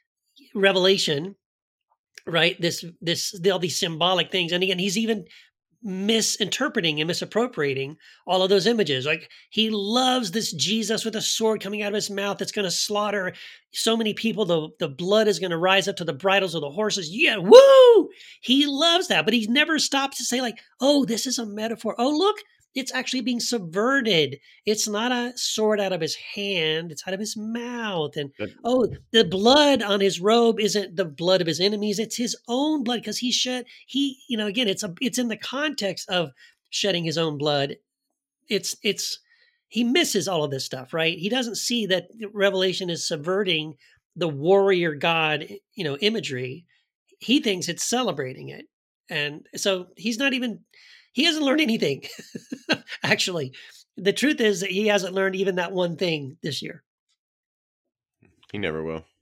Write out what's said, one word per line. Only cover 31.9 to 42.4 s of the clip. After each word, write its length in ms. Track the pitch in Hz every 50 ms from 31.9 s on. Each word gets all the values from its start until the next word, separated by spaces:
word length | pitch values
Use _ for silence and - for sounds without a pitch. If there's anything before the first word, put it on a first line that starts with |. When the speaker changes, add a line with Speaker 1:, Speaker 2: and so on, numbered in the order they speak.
| 196 214
Speaker 1:
It's 160 | 214 - -
his 200 | 226 247 - - - _ 233
own 340 | 240 262 294 311 311 294
blood 220 | 214 233 240 208 -
'cause 140 | 214 202 -
he 120 | 240 247
shed," 360 | - - - 254 254 247 240 - - - -
he, 320 | - - 277 285 277 262 - - -
you 80 | 240
know, 120 | 214 208 208
again, 180 | 185 247 247
it's 160 | 196 185 -
a, 100 | 214 180 170 -
it's 180 | 269 233 - 254
in 80 | 247 226
the 80 | 208
context 720 | - - - 247 277 302 311 - - 202 190 170 - - 214
of 220 | 185 180 165 - - _ - - _ _ _ _
shedding 360 | - - - 196 175 170 165
his 120 | 160 143
own 220 | 165 165 160 147 139
blood. 380 | 147 151 147 139 139 143 - - _ _ _ _ _ _ _ _ _ _ _ _ _ -
It's, 260 | - 277 - - - -
it's, 380 | - 208 190 - - - - - _ _ _ _ _ _ _ _ _ _
he 160 | - 220 247
misses 420 | 233 269 349 311 - - 190 139
all 160 | 196 180 156
of 80 | 151 139
this 140 | 135 131 -
stuff, 280 | - 131 131 127 -
right? 240 | 170 160 160 165 170
He 120 | 151 170 202
doesn't 260 | 247 269 240 233 - -
see 280 | - - 240 233 208
that 220 | 180 185 180 185 - - 226 214 196
Revelation 580 | - 202